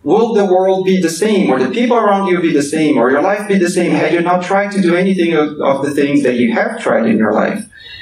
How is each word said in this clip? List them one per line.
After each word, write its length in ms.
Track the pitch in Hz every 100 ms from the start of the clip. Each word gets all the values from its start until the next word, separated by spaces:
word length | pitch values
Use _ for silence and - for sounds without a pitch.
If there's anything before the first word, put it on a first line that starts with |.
Will 320 | 143 208 226
the 120 | 208 196
world 400 | 180 190 190 185
be 160 | 185
the 80 | 165
same, 420 | - 214 196 -
or 80 | -
the 100 | -
people 280 | 226 240 233
around 300 | 208 196 190
you 120 | 175
be 120 | 165
the 100 | 147
same, 340 | 143 160 151 120
or 140 | 123
your 100 | 143
life 280 | 180 208 202
be 80 | 196
the 120 | 175
same 220 | 180 170
had 220 | 151 151
you 80 | 175
not 200 | 180 185
tried 300 | - 196 202
to 100 | 196
do 140 | 170 175
anything 380 | 190 185 165
of, 260 | 156 151 -
of 240 | 139 135
the 80 | 147
things 320 | 147 143 143
that 120 | 127 120
you 180 | 117
have 280 | 190 208 -
tried 240 | - 113 113
in 120 | -
your 160 | -
life? 320 | - - - - - - -